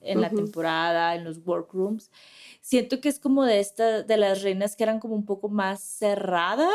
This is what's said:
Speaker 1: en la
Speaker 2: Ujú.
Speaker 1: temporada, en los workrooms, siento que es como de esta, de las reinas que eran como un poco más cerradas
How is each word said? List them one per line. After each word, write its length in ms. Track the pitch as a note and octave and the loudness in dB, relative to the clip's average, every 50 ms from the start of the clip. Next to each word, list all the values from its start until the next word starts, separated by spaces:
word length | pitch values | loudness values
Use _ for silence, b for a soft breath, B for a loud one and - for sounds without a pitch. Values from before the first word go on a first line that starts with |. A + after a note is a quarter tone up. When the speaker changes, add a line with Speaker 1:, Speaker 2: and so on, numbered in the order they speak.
Speaker 1:
en 180 | - - G3 - | -8 -2 0 0
la 80 | - - | 0 0
Speaker 2:
Ujú. 80 | G#3 G3+ | 0 -2
Speaker 1:
temporada, 800 | G#3 G#3 - E3 E3 E3 D#3+ D#3+ E3 E3+ E3+ E3 E3+ E3+ E3+ | -2 -2 -4 -4 -2 -2 0 0 0 0 2 2 2 0 0
en 80 | E3+ E3+ | -2 -6
los 140 | E3 D#3+ E3 E3 | -8 -12 -8 -4
workrooms, 680 | F3+ E3+ E3+ E3 - - F#3 F#3 G3+ A3 A3 - _ B B B B B B B B B B | -4 -4 -4 -4 -6 -4 -4 -2 -2 -2 -6 -8 _ B B B B B B B B B B
siento 400 | B - - B3 A3+ B3 C4 C4 | B 0 2 2 2 0 -2 -2
que 80 | - D4 | 0 -2
es 120 | C#4 - | -2 0
como 260 | - C#4 C4+ C#4 C4+ | 0 2 2 4 4
de 140 | B3 A3 G3+ | 4 4 4
esta, 400 | G3+ G3+ - - A3+ A3+ A3 G#3+ - | 2 0 0 0 2 2 2 0 0
de 140 | G#3+ A3 G#3+ | 0 2 4
las 240 | G#3 G3 G3 F#3+ | 4 4 2 2
reinas 340 | G3 G3 F#3+ F#3+ G3+ G3+ - | 0 -2 -2 0 -2 -4 -2
que 80 | - A3+ | -2 -2
eran 160 | G#3+ A3 A3+ | 0 0 -2
como 160 | - A3+ A3 | -4 -4 -4
un 100 | G#3+ G#3 | -4 -4
poco 220 | G#3 G3+ G3 - G#3 | -4 -4 -4 -4 -4
más 320 | G#3 G#3 G3 F#3+ G3 G3 | -2 -2 -2 -2 -2 -6
cerradas 960 | - - - - A3 G#3 G3+ G3+ G3+ F#3 F3+ E3+ E3+ F3+ G#3 B3 D#4 F4+ G#4 | -8 -12 -6 -2 0 0 0 0 0 0 0 0 2 0 2 2 2 2 2